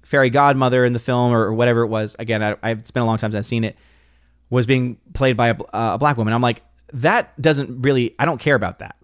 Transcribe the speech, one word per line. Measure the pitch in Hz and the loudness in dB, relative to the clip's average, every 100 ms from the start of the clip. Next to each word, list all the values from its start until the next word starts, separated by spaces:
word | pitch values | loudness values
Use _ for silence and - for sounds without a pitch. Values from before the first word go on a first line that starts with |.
fairy | - 143 127 | -2 2 2
godmother | 135 143 135 127 127 123 | 4 4 4 2 2 2
in | |
the | 120 | 0
film | - 123 123 | -2 0 2
or, | 117 104 | 2 0
or | |
whatever | 110 120 117 | 0 2 2
it | 113 | 0
was, | 110 107 - | -2 -4 -8
again, | 113 110 | -4 -2
I, | 107 104 | -2 -4
I, | 110 | -4
it's | 110 113 | -6 -6
been | 127 | -4
a | 117 | -2
long | 110 | -2
time | 107 | -2
since | 110 120 | -4 -4
I've | |
seen | 117 | -4
it, | 110 - _ _ _ _ _ _ - | -4 -6 _ _ _ _ _ _ -4
was | 127 120 | -2 2
being | 131 123 113 _ | 0 0 -8 _
played | - 135 120 | -2 0 2
by | 117 | 0
a | 113 | 0
bl-, | - | -4
uh, | 101 113 | -4 -2
a | 104 | 0
black | 147 120 | 0 0
woman. | 107 | 0
I'm | 117 | 0
like, | 123 113 _ _ _ | 0 -2 _ _ _
that | 135 147 226 - - | -4 0 0 -4 -2
doesn't | 156 143 139 127 | 0 0 -2 -4
really, | 131 135 120 - | 0 2 0 0
I | 156 | -2
don't | 135 | 0
care | 151 131 | 0 0
about | 92 - | 0 -8
that. | - - | -18 -20